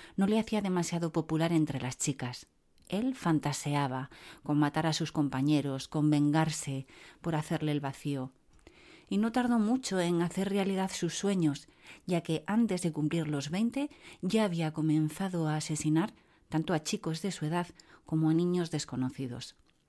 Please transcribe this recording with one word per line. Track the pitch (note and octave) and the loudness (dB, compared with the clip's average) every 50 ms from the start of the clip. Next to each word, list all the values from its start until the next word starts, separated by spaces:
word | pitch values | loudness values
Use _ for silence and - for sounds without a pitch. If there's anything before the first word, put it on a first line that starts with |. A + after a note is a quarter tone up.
| - - - | -20 -8 -2
no | - G3 | 0 2
le | G3 G#3+ A3+ | 2 2 2
hacía | A3 - A3 G#3+ | 0 0 -2 -2
demasiado | G3+ F#3 F3+ F3 E3+ - E3+ E3+ E3+ D#3+ | 0 0 0 0 0 0 -2 -2 -2 0
popular | - E3 D#3 - D#3+ D#3 E3 E3 | 0 -2 -2 0 0 0 2 4
entre | E3+ D#3+ D3+ D3+ C#3 C3 | 4 4 2 2 0 -4
las | B2+ B2+ - | -4 -4 -4
chicas. | - - D#3 C3+ - B2+ B2 A#2+ - - _ _ _ _ _ _ _ - - | -4 -2 -2 -2 -2 -4 -8 -8 -10 -14 _ _ _ _ _ _ _ -10 -6
Él | F3+ G3+ B3 C4 B3+ | -4 -2 -2 -2 -2
fantaseaba | - - E3+ D#3+ C#3+ - C#3+ C#3+ - - D3 C#3+ C#3+ C#3+ C3 C3 C3 C3+ - - - - - - - | 0 2 2 2 2 2 -2 -4 -4 -2 -2 0 0 0 0 -2 -4 -8 -8 -12 -18 -20 -20 -20 -12
con | - - D3 D3 | -4 0 2 2
matar | D3 C#3+ - D#3+ D#3+ | 2 2 2 0 0
a | D#3+ | 0
sus | D#3 - E3 - | 0 0 -2 -2
compañeros, | - D#3+ D3 C3+ C3+ C3 C#3 D3 D3+ C#3+ C3+ C#3+ C3+ C3 - - | 0 0 0 0 0 0 2 2 4 2 2 0 -4 -6 -6 -4
con | - D#3 D3 D3+ | 0 2 4 4
vengarse | D3 C#3+ D3 D3 D3 D#3+ D#3+ D#3+ D3+ - - C#3 C3+ C3+ C#3 - - - - - - - | 6 6 4 4 4 4 2 2 0 -4 -6 -6 -6 -6 -8 -10 -16 -20 -20 -20 -16 -10
por | - E3+ D#3+ | -6 -4 -2
hacerle | D3+ D#3 - E3+ D3+ D#3 D3+ | -2 -2 -2 -2 -2 0 0
el | D3 C#3+ | 0 0
vacío. | C#3 C3+ - - - D3 C#3+ C3+ B2+ C3 - _ _ _ _ - - - - - - - - - - - | -2 -4 -8 -6 -6 -6 -4 -4 -6 -8 -10 _ _ _ _ -20 -20 -20 -20 -20 -20 -20 -20 -18 -8 -2
Y | G3 | 0
no | G3+ A3 A3+ | 0 2 2
tardó | A3+ B3 B3 A#3+ A#3+ A3+ | 2 2 2 2 2 2
mucho | G#3 G#3+ B3+ C4 - - F#3+ F#3 | 2 2 2 0 0 0 0 2
en | F3 F3 F3 E3+ | 2 4 4 2
hacer | F3 E3+ - A3 - G3 | 2 0 0 -2 -2 0
realidad | G3 G3+ F#3+ G3 F#3+ F#3+ F#3+ F#3+ | 0 0 0 0 0 0 -2 -2
sus | - - F3+ E3 - | -2 -2 -4 -4 -2
sueños, | - - G3+ G3 F#3 E3 D3 C#3 - - - - _ - - - - - | 0 0 0 2 4 2 2 2 0 -8 -18 -20 _ -20 -20 -20 -12 -6
ya | F3+ F3+ E3 | -2 -2 -2
que | - - D#3+ D3+ - | 0 0 -2 -2 -2
antes | - G#3 A#3 A#3 G#3 F#3 F3 | 0 2 2 2 2 0 0
de | - E3 | 0 -2
cumplir | D3+ D3+ D3+ D3 E3+ E3+ D#3 D3 | 0 0 0 0 0 0 0 0
los | D3 C#3+ C#3 D3 | -2 -2 -4 -4
veinte | E3+ G3 A3+ A#3 - C4+ C#4+ D4 - - - - - - | -2 -2 -2 -2 -2 -2 -6 -6 -8 -14 -20 -20 -12 -6
ya | F3 F#3 G#3+ A3 G#3+ | -4 0 2 2 2
había | G3 E3+ E3 D#3+ D#3 D#3 | 2 2 0 -2 -2 0
comenzado | D#3 D#3 D#3 D3+ D#3 D#3 D3+ - - G3 F#3+ F#3 E3+ D#3+ D#3 | 0 2 4 4 4 2 2 0 -2 -4 -2 -2 0 0 0
a | D#3 | 0
asesinar | D#3 - - D#3 - - D#3 D#3 D#3+ G3 A3 - _ _ _ _ _ _ - | -2 -2 -4 -4 -2 0 2 2 2 2 0 -4 _ _ _ _ _ _ -4
tanto | - D#3 D#3+ - F3+ | -2 -2 0 0 0
a | D#3 | 0
chicos | - - G#3+ - - D#3+ D#3+ D#3+ | 0 -2 -6 -4 -4 -4 -6 -4
de | - G3 | -4 -6
su | E3+ - D#3 | -4 -4 -4
edad | D3+ E3+ F3 F3+ - - - - - - - _ | -2 -2 -2 -4 -6 -10 -20 -20 -20 -20 -20 _
como | - D#3+ D#3+ D#3+ D#3 | -4 0 2 2 4
a | D#3+ | 4
niños | E3 F3 F3+ F3+ F3+ E3+ D#3+ | 4 2 2 2 0 -2 -2
desconocidos. | D#3+ D3 - - B2+ B2+ B2+ C3 - - C3+ A#2+ A#2+ - - - - _ _ _ _ _ _ | -4 -6 -6 -4 -4 -4 -4 -4 -4 -6 -8 -8 -8 -10 -12 -14 -16 _ _ _ _ _ _